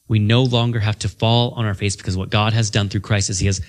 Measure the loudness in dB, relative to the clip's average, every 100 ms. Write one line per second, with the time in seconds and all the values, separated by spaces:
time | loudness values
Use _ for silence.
0 | -2 2 4 4 4 2 0 0 0 -2
1 | -4 -2 2 2 2 -2 -4 -2 -4 -4
2 | -4 -4 -2 0 2 0 0 0 -2 -2
3 | -2 -2 -2 0 0 0